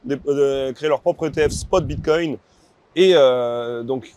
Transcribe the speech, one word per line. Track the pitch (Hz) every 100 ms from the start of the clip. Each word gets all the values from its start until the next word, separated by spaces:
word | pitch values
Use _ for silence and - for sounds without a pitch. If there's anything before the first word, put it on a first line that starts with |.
des, | - 139 -
euh, | 143 139 139 131
créer | 123 151
leur | 135
propre | 175 - 160
E |
T | 156 147
F |
spot | - - 190 143
Bitcoin. | - - 160 165 120 _ _ _ _ _ -
Et, | 190 170
euh, | 131 127 120 120 120 120
donc, | 117 131 -